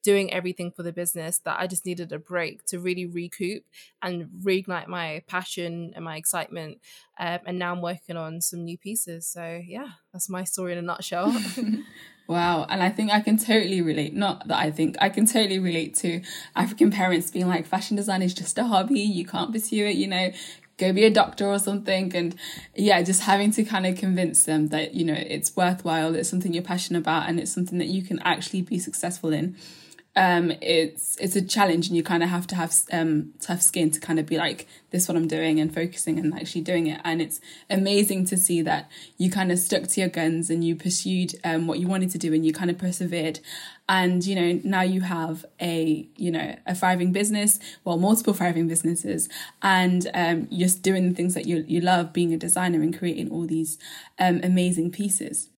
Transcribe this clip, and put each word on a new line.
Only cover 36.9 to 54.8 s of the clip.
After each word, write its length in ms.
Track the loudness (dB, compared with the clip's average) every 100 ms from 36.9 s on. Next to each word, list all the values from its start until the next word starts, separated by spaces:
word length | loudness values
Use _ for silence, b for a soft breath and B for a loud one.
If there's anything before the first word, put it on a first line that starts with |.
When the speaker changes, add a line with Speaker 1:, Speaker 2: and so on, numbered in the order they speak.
| -2
Speaker 2:
And 180 | -4 -2
it's 200 | -2 -6 B B B
amazing 580 | 0 4 4 2 2 0
to 100 | 2
see 260 | 2 2
that 260 | 2 0 -2 B B _
you 100 | 0
kind 220 | 2 2
of 80 | 2
stuck 300 | 2 0 0
to 120 | 0
your 80 | 0
guns 420 | 2 0 0 0
and 120 | 0
you 140 | 2 0
pursued, 580 | 0 -2 0 0 0 -2
um, 240 | -2 0 0
what 140 | 0
you 80 | 0
wanted 220 | 0 0
to 80 | -2
do, 140 | 0
and 140 | 2 2
you 60 |
kind 180 | 0 -2
of 80 | -2
persevered. 600 | -2 -2 -4 -2 -4 -6 B B B B 0
And, 360 | 2 4 2
you 120 | 2 2
know, 240 | 2 2
now 200 | 0 2
you 180 | 2 2
have 440 | 0 -2 -4 -6 -10 _
a, 480 | -2 0 0 0 -2
you 160 | -6 -2
know, 240 | -2 -4 -8
a 120 | -6 0
thriving 340 | 2 4 2
business, 480 | 2 0 2 2 0 B B
well, 120 | -2 2
multiple 380 | 4 4 4
thriving 340 | 2 2 2 2
businesses, 600 | 2 0 0 -2 -4 -4 B B B
and, 460 | 4 4 6 4 2
um, 320 | 0 2 0 -2
you're 200 | 0 2
just 140 | 2
doing 260 | 2 4 2
the 60 | 2
things 180 | 0
that 120 | -2 -2
you, 180 | -2 0
you 140 | 0
love, 320 | 4 2 2
being 200 | 0 2
a 40 | 0
designer 460 | 0 0 2 2
and 140 | 2 0
creating 360 | -4 -2 -4
all 160 | -4 -2
these, 300 | -2 -2 -6 B B B 0
um, 180 | 2 4
amazing 480 | 4 4 4 2